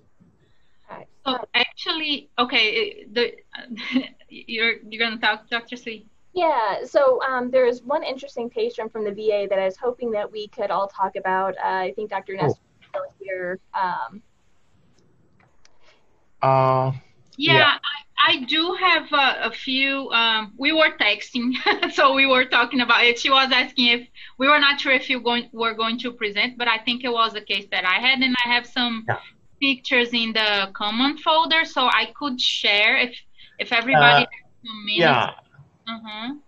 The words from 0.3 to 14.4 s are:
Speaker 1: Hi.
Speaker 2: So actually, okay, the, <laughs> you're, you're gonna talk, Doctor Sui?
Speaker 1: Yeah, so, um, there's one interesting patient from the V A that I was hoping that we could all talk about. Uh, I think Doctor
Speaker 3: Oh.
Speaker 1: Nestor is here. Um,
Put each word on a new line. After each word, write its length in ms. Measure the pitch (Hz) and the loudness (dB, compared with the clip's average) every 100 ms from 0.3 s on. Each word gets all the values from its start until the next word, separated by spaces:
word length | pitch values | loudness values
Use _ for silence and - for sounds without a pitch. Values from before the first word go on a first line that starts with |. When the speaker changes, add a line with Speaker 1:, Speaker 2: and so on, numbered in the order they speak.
| _ _ _ _ _ - | _ _ _ _ _ -20
Speaker 1:
Hi. 180 | 196 - _ 262 | -20 -20 _ -6
Speaker 2:
So 200 | 254 214 | -6 -2
actually, 760 | 240 240 - 381 330 311 285 - - | -2 -2 -4 -6 -4 -4 -6 -6 -4
okay, 680 | 247 254 220 220 208 - - | 0 0 0 0 -4 -6 -8
the, 220 | 214 240 - _ - - 220 | -4 -4 -4 _ -20 -16 -14
<laughs> 460 | - 254 - - _ | -4 -4 -4 -14 _
you're, 460 | - - 226 233 226 208 | -20 -10 -2 0 -2 -6
you're 180 | 220 233 | -4 -4
gonna 140 | 220 | 0
talk, 300 | 226 220 - | -2 -2 -4
Doctor 260 | 233 233 240 | -8 -8 -14
Sui? 300 | - 214 - _ _ | -12 -14 -16 _ _
Speaker 1:
Yeah, 540 | 359 339 220 214 185 254 | 0 2 2 0 -2 0
so, 360 | 311 277 254 | 2 4 4
um, 280 | 269 254 247 | 0 -2 0
there's 300 | 262 247 240 | 2 2 0
one 220 | 240 302 - | -2 -4 -4
interesting 440 | 262 277 - 233 | -10 -12 -10 -8
patient 440 | 233 226 233 220 | -4 -4 -4 -10
from 100 | 226 | -8
the 80 | 208 | -8
V 220 | 202 214 | -4 -2
A 140 | 208 196 | 0 0
that 120 | 196 | -2
I 60 | 190 | -2
was 100 | 185 | -2
hoping 360 | 247 254 240 | -6 -4 -4
that 200 | 214 208 | -4 -6
we 160 | 214 208 | -10 -12
could 240 | - 202 | -6 -4
all 160 | 180 196 | -2 -4
talk 300 | - 196 196 | -4 -6 -4
about. 380 | 190 185 190 - | -2 0 -2 -2
Uh, 100 | 190 | -2
I 260 | 190 185 | -2 -4
think 160 | 202 214 | -6 -8
Doctor 280 | 196 190 190 | -8 -8 -4
Speaker 3:
Oh. 60 | 156 | -2
Speaker 1:
Nestor 140 | - _ _ _ | -2 _ _ _
is 220 | - 571 - | -10 -10 -14
here. 400 | 381 185 180 185 _ | -10 -8 -6 -8 _
Um, 480 | - 185 165 120 196 _ _ | -6 -4 -4 -10 -14 _ _